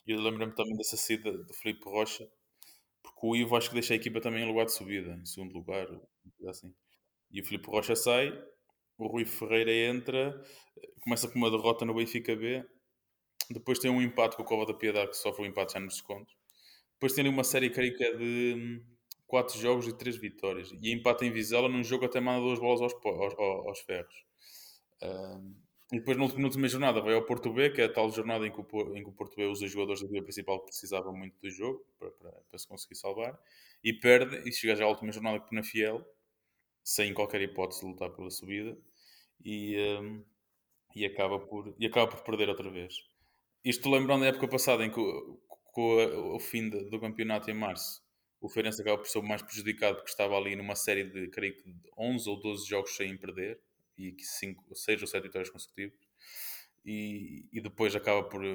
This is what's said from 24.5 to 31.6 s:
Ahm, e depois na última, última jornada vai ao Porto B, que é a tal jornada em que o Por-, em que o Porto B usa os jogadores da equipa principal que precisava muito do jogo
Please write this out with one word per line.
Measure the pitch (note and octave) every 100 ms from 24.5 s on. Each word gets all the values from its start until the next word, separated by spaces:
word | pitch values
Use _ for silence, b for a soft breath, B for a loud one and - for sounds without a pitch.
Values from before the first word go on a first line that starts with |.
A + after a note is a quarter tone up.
| B B B _ -
Ahm, | F2+ F#2+ F#2+ F#2+ F#2+ G2 _ _ -
e | A#2+
depois | A2+ B2+
na |
última, | C3+ -
última | C#3 C3 C3
jornada | B2+ C#3 A2
vai | G#2
ao | A2+
Porto | A2+ A#2+ A#2+
B, | A#2 C#3+
que | C#3
é |
a | A2+
tal | - A2
jornada | A2 A2 A2+ G#2+
em |
que | G#2+
o |
Por-, | G2+ G#2+ G2+ G2+
em |
que | G2
o |
Porto | G2 G#2 -
B | G2+
usa | G2+ G2
os |
jogadores | G2+ G2+ G2
da | G2+
equipa | G2+
principal | G2 G2+ F#2+ F#2+
que | -
precisava | - - F#2+ F#2
muito | F#2+ F#2+ -
do | G2
jogo | F#2